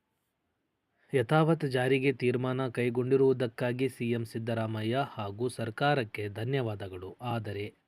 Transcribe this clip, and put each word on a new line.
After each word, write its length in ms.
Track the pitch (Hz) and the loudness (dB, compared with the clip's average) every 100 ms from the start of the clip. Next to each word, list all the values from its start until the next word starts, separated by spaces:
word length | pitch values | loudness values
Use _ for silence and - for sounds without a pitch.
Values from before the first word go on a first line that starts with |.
| _ _ _ _ _ _ _ _ _ _ _ | _ _ _ _ _ _ _ _ _ _ _
ಯಥಾವತ್ 500 | 135 113 156 160 160 | 0 4 4 6 2
ಜಾರಿಗೆ 480 | 143 127 127 135 139 | 2 2 4 4 2
ತೀರ್ಮಾನ 560 | 120 123 123 127 127 131 | 2 0 0 0 -2 -2
ಕೈಗೊಂಡಿರುವುದಕ್ಕಾಗಿ 1200 | 123 123 120 127 135 135 123 120 - 123 123 131 | 0 0 0 2 4 6 4 0 -2 -2 0 -2
ಸಿ 220 | - 117 | -2 -2
ಎಂ 140 | 117 | -2
ಸಿದ್ದರಾಮಯ್ಯ 840 | 113 117 113 113 113 110 110 131 139 | -4 -6 -4 -2 -2 -2 0 0 -2
ಹಾಗೂ 380 | - 101 101 123 | -6 -8 -4 -4
ಸರ್ಕಾರಕ್ಕೆ 800 | - 113 - 147 143 110 - 104 | -4 -6 0 2 2 0 -4 -6
ಧನ್ಯವಾದಗಳು. 880 | 104 120 139 113 101 95 92 95 - | -6 -2 0 -2 -4 -8 -10 -12 -8
ಆದರೆ 540 | 123 117 104 101 107 - | -4 -4 -4 -6 -8 -12